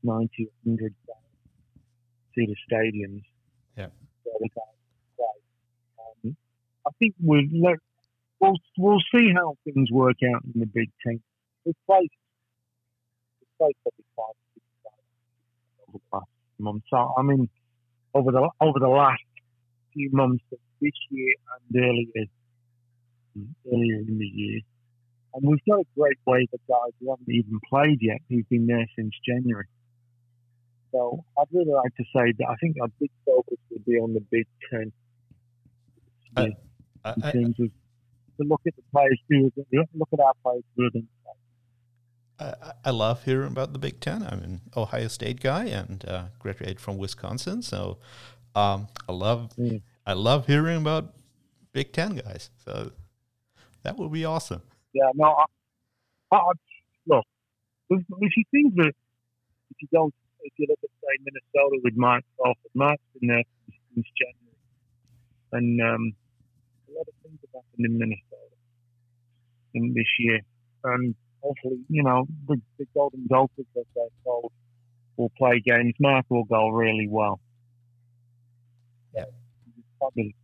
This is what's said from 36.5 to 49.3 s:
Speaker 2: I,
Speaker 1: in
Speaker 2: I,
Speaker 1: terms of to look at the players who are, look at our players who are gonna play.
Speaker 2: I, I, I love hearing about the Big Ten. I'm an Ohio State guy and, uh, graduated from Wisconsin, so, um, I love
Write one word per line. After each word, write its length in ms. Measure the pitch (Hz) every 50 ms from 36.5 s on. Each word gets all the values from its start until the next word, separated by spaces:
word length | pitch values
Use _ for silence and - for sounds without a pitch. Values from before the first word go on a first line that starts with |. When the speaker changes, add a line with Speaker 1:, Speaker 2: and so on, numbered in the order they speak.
| 104 - - - _ _ - _ _ - _
Speaker 2:
I, 80 | 107 117
Speaker 1:
in 80 | -
Speaker 2:
I, 100 | - 147
Speaker 1:
terms 280 | - 123 120 117 113 113
of 100 | 120 113 _ _ _ _ _ _ _ _ _ _ _ _ _ -
to 60 | 147
look 160 | 147 156 143 _
at 80 | 170 -
the 60 | - _ _
players 260 | - 143 139 135 131 120 _ _
who 180 | 151 139 135
are, 40 | 131 - 139 139 _ 127 139 165 160 -
look 140 | 156 156 _
at 80 | - 147
our 120 | 139 131 127 _
players 200 | _ 127 123 123 120 _ _
who 80 | 120 123
are 60 | 120
gonna 140 | 107 117 113 _ _ _ _
play. 80 | - - _ _ _ _ _ _ _ _ _ _ _ _ _ _ _ _ _ _ _ _ _
Speaker 2:
I, 60 | 151 139 - - -
I, 60 | 160 - _ -
I 40 | 139
love 340 | 127 113 107 110 117 120 -
hearing 240 | 131 131 131 139 139
about 240 | 123 131 131 139
the 60 | 143 131
Big 200 | 139 139 - -
Ten. 220 | - 147 165 226
I'm 160 | 208 - - 92
an 200 | 87 85 92 87 - - -
Ohio 320 | 120 110 101 - 117 113 113
State 320 | - - 117 117 123 131
guy 240 | - 131 139 - -
and, 400 | 113 107 101 92 90 98 98 -
uh, 220 | 90 92 90 90 92 110 -
graduated 400 | - 98 98 - - 98 95 -
from 180 | - - 101 95
Wisconsin, 640 | 98 98 - - - 92 113 127 - 175 190 240
so, 360 | 233 - - 95 95 92 95 - - - - - - - - _ _ _ _
um, 340 | 104 104 101 98 98 101 101 _ - - -
I 40 |
love 380 | 90 90 95 107